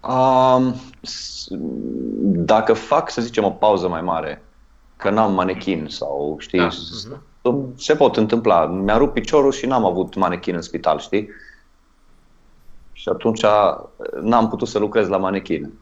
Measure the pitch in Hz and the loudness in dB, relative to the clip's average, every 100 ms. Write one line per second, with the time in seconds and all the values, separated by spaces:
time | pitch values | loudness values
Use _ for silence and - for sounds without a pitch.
0 | - 127 131 131 131 127 127 127 - - | -2 2 4 4 4 4 2 -2 -12 -18
1 | - - - - - 90 - - - 64 | -14 -14 -12 -14 -10 -8 -8 -8 -8 -8
2 | 60 - 101 87 82 107 113 110 - 147 | -6 -2 0 0 4 2 4 0 2 0
3 | - - 117 117 101 90 107 98 90 82 | 0 -6 -2 0 0 2 2 2 0 -4
4 | 87 82 76 76 - _ _ _ _ _ | -4 -4 -6 -10 -16 _ _ _ _ _
5 | 98 104 110 95 92 92 - 85 76 - | 0 2 2 2 0 -2 -2 -4 -4 -8
6 | 71 69 73 78 - 90 85 82 - 113 | -6 -4 -4 -6 -4 0 0 -2 -12 -14
7 | 104 139 - _ - 139 131 127 - 151 | -14 -18 -20 _ 0 0 -4 -10 -2 4
8 | 131 - 107 117 113 85 78 92 98 110 | 4 4 2 2 4 4 4 0 2 2
9 | 143 - 113 151 139 135 123 131 98 90 | 2 0 2 4 4 0 -2 0 2 0
10 | 92 - 92 87 - 87 82 82 82 76 | -4 -2 -2 -2 -4 -6 -6 -4 0 -2
11 | - 101 104 - - - _ _ _ _ | -2 -4 -4 -16 -20 -20 _ _ _ _
12 | _ - _ _ _ _ - - - - | _ -20 _ _ _ _ -20 -20 -20 -10
13 | - 92 117 110 107 104 95 71 - _ | -6 -2 -2 2 2 4 2 0 -14 _
14 | - - 98 117 110 - 120 104 104 113 | -12 -6 2 2 2 -2 -4 -2 0 0
15 | 95 95 95 98 - 80 - - | 0 0 -2 -4 -4 -6 -6 -16